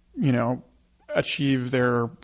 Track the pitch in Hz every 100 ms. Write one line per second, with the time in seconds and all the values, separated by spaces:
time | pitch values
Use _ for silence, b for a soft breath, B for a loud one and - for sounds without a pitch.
0 | _ 311 160 120 117 127 - _ _ _
1 | - 294 - - 139 131 123 131 123 120
2 | 117 -